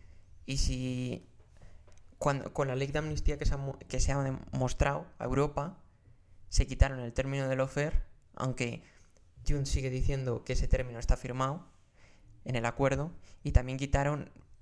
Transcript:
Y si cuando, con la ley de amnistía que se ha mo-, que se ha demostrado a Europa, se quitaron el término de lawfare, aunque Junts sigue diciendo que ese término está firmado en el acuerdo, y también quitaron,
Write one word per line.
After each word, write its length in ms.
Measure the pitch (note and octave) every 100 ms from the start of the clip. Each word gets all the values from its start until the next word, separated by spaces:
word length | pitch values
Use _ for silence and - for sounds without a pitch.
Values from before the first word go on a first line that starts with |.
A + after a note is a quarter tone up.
| - - - - -
Y 120 | C#3
si 680 | - B2+ B2+ B2+ B2+ A#2 - - - - - - - - - -
cuando, 340 | D3 C#3 -
con 160 | - C3+
la 80 | C3
ley 120 | C#3
de 100 | D3+
amnistía 400 | D#3 D3+ - C#3+
que 80 | -
se 80 |
ha 40 | C#3+
mo-, 200 | C#3 -
que 220 | - B2+
se 120 | -
ha 100 | C#3
demostrado 840 | C3+ C3 - C3+ C3 - C#3+ D3 F3 -
a 60 |
Europa, 540 | A#2+ C3 D3 C#3+ D3 - - - - - - - -
se 180 | - C#3
quitaron 340 | B2+ C#3 C3
el 120 | A#2+
término 360 | A#2 C3+ C#3 C3+
de 80 | C3
lawfare, 460 | C3+ C#3+ D3+ - - - -
aunque 480 | - C3 B2 A#2+ A2+ - - - - - - -
Junts 220 | C#3+ C3+
sigue 200 | C#3+ C3
diciendo 540 | B2+ - C#3 B2+ A#2
que 100 | -
ese 140 | B2+ C#3+
término 300 | C3+ B2 A#2
está 180 | - B2
firmado 500 | C3 B2+ C3 D#3+ - - _ _ - - - -
en 120 | - B2
el 80 |
acuerdo, 480 | A#2 - C#3 C3+ D#3 - - -
y 100 | C#3+
también 260 | - B2+ C3
quitaron, 520 | C#3 C#3 C#3+ D3 - - - -